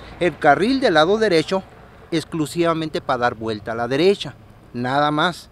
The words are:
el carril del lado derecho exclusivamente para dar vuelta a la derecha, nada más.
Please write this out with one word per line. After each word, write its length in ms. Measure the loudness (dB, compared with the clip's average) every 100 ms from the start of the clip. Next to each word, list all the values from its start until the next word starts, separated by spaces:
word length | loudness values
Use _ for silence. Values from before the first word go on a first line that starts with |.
| -18 -4
el 200 | -2 2
carril 420 | 4 4 2 2
del 140 | 2
lado 240 | 4 4 2
derecho 440 | 2 2 0 -4 -6 -16 -20 -20 -6
exclusivamente 880 | -6 -4 -4 -4 -2 0 0 -4 -6
para 200 | -4 0
dar 140 | 0
vuelta 380 | -2 -6 -6 -6
a 20 |
la 140 | -6 -2
derecha, 460 | 2 2 2 -4 -14 -20 -20 -14
nada 360 | -8 -2 0 0
más. 380 | 0 -2 -4 -12